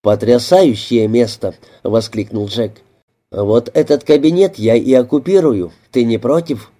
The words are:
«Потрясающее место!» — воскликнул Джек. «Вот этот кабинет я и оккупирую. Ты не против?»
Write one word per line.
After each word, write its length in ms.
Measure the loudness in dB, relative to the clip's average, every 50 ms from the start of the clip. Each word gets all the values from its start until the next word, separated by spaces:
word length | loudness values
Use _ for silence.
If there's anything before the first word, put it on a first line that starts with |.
«Потрясающее 1080 | _ -2 -2 0 2 2 0 0 2 2 2 4 4 2 0 -2 -6 -2 -2 0 0 2
место!» — 480 | 2 0 0 0 -4 -8 -10 -10 -10 _ _ _ _ _
воскликнул 640 | _ -2 -2 -2 -2 -2 -8 -8 -8 -6 -6 -8 -8
Джек. 360 | -6 -6 -6 -6 -6 -8 _ _ _ _ _ _ _ _ _ _ _
«Вот 360 | -8 -6 -2 0 0 0 0 0 _
этот 300 | -2 0 2 0 -2 2
кабинет 520 | 2 2 2 4 2 2 2 0 0 0
я 200 | -2 0 2 2
и 160 | 2 2 2
оккупирую. 800 | 2 2 2 0 -2 -4 -2 0 0 2 2 2 0 -2 -4 -8 -12 _ _ _
Ты 140 | -2 -2 0
не 140 | 0 -2 -2
против?» 520 | -2 -2 -2 -2 -2 -4 -8 -8 -10 _ _